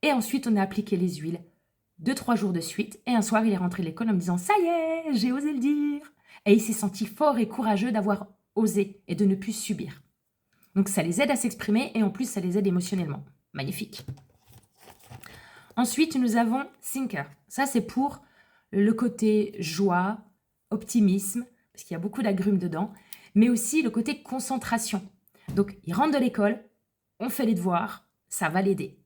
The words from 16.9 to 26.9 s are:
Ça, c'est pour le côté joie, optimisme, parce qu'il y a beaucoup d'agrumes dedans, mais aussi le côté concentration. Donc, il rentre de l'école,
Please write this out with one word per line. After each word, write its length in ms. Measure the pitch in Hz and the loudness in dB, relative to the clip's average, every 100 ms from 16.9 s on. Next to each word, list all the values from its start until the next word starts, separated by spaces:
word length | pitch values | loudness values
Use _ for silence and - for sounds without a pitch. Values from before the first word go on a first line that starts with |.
| 269 262 165 143 - _ | -6 -4 -6 -8 -14 _
Ça, 180 | - 277 | -2 0
c'est 160 | 233 | 2
pour 400 | 214 - 277 - _ _ _ _ _ | 0 -2 -2 -4 _ _ _ _ _
le 220 | 196 202 | 2 4
côté 600 | 220 240 233 220 208 208 - | 4 -2 0 2 2 0 -4
joie, 600 | 156 160 196 175 190 220 - _ _ _ _ | -8 0 2 2 0 -4 -12 _ _ _ _
optimisme, 760 | 214 - 240 202 190 190 240 240 _ _ | -8 0 4 4 4 -2 -6 -8 _ _
parce 120 | - | -20
qu'il 80 | - | -12
y 20 | 165 | -8
a 40 | |
beaucoup 220 | 185 240 | -6 -4
d'agrumes 360 | 214 190 190 196 | -2 0 2 2
dedans, 340 | 180 160 208 - _ - - | 0 -4 -6 -8 _ -20 -2
mais 160 | 208 233 | 4 4
aussi 320 | 233 - 311 | 4 0 0
le 80 | 254 | 0
côté 320 | 226 226 285 | -2 -4 -6
concentration. 800 | - 254 - 262 - 226 - 196 - _ _ _ - | -6 -8 -4 -6 -2 -4 -2 -6 -8 _ _ _ -6
Donc, 220 | 147 202 - | -2 -2 -4
il 80 | - | -6
rentre 220 | 175 302 | 0 2
de 80 | 294 | 2
l'école, 420 | 247 - 208 - - _ _ | 0 2 0 0 -8 _ _